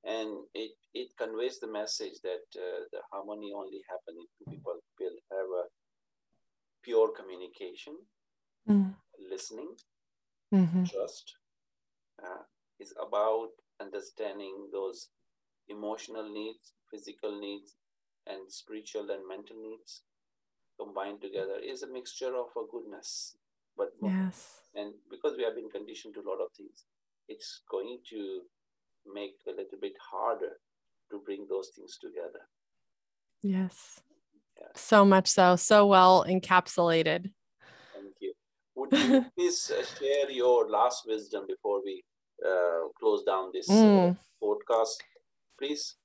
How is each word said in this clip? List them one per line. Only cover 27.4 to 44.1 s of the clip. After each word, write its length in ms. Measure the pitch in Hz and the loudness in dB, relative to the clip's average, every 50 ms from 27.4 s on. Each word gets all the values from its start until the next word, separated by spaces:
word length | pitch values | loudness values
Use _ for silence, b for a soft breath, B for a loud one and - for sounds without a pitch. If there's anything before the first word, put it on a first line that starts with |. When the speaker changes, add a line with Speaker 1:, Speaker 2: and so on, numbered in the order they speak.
| - - - - _ _ | -16 -18 -18 -18 _ _
Speaker 1:
going 300 | - 95 98 117 123 123 _ - | -6 -6 -6 -8 -12 -16 _ -14
to 320 | 113 107 101 95 95 92 87 _ _ _ _ _ _ _ _ _ _ _ _ 101 98 | -12 -10 -10 -8 -10 -12 -14 _ _ _ _ _ _ _ _ _ _ _ _ -16 -12
make 220 | 104 104 95 - _ _ | -10 -10 -12 -12 _ _
a 40 | - | -10
little 280 | - 101 95 - 101 98 | -10 -10 -10 -12 -10 -10
bit 120 | 104 98 - - - - | -10 -10 -10 -12 -18 -12
harder 420 | - 95 107 117 113 104 92 - - - _ _ _ _ _ _ _ _ _ _ | -8 -4 -4 -4 -2 -4 -6 -10 -10 -14 _ _ _ _ _ _ _ _ _ _
to 80 | 104 101 - | -16 -14 -10
bring 200 | - 98 98 101 95 | -10 -10 -10 -8 -6
those 200 | 95 95 92 - - | -6 -6 -6 -8 -16
things 220 | - - - - - | -20 -20 -20 -20 -18
together. 400 | - 80 - 87 85 76 - - - _ _ _ _ _ _ _ _ _ _ _ _ _ _ _ _ _ _ _ | -18 -14 -12 -12 -12 -12 -14 -18 -20 _ _ _ _ _ _ _ _ _ _ _ _ _ _ _ _ _ _ _
Speaker 2:
Yes. 600 | - 196 190 185 190 180 - - - - - - _ _ _ _ _ _ _ _ _ _ _ - | -4 -4 -2 -2 -2 -4 -6 -14 -20 -20 -20 -20 _ _ _ _ _ _ _ _ _ _ _ -20
Speaker 1:
Yeah. 80 | - - - | -20 -20 -16
Speaker 2:
So 300 | - - - 226 208 202 | -12 2 8 8 10 10
much 220 | 196 196 190 185 | 10 10 8 6
so, 280 | - - - 185 180 180 | 4 6 8 8 8 8
so 300 | 175 - - 214 208 202 | 6 6 8 8 8 10
well 400 | 202 196 185 185 185 185 180 - | 10 10 10 12 12 10 10 8
encapsulated. 1040 | - 185 185 - - 185 180 180 - - - 170 170 165 165 160 160 156 175 180 196 - _ _ _ _ b b b b b b b b | 4 0 0 4 6 6 6 6 4 0 2 4 4 4 4 4 2 0 0 -2 -8 -12 _ _ _ _ b b b b b b b b
Speaker 1:
Thank 220 | 101 98 98 - _ | -18 -18 -18 -16 _
you. 120 | - - - _ _ _ _ _ _ _ _ | -10 -10 -10 _ _ _ _ _ _ _ _
Would 160 | - - - 269 | -8 0 4 4
you 320 | 294 294 247 269 262 254 - | 4 6 6 6 6 4 2
Speaker 2:
<laughs> 60 | _ | _
Speaker 1:
please, 340 | - 175 175 170 - - - - | 0 0 0 0 -2 -4 -2 -2
uh, 60 | - - - - - | -4 -4 -6 -8 -4
share 320 | 139 135 139 143 139 139 | 0 0 2 2 2 0
your 380 | 135 123 123 127 123 120 110 104 | 0 2 6 6 6 6 6 4
last 340 | 107 107 107 104 - - - | 4 4 4 4 2 -2 -4
wisdom 380 | 113 110 110 104 - 110 98 98 | -4 -4 -4 -4 -6 -8 -8 -6
before 340 | 95 95 - - 104 101 101 95 | -8 -10 -4 -2 -2 -2 -2 -2
we, 200 | 98 95 90 _ _ _ _ _ _ _ - - | -6 -8 -10 _ _ _ _ _ _ _ -4 -2
uh, 420 | 90 92 92 87 87 85 82 82 76 - - | 0 2 2 2 2 0 0 -4 -6 -8 0
close 240 | 113 110 104 98 - | 2 2 2 2 2
down 280 | 104 95 92 92 92 92 | 0 0 0 -2 -4 -8
this, 160 | 92 - 170 | -6 2 4
uh, 40 | 196 | 8
Speaker 2:
Mm. 440 | 220 220 214 202 190 180 175 | 8 10 10 8 8 6 4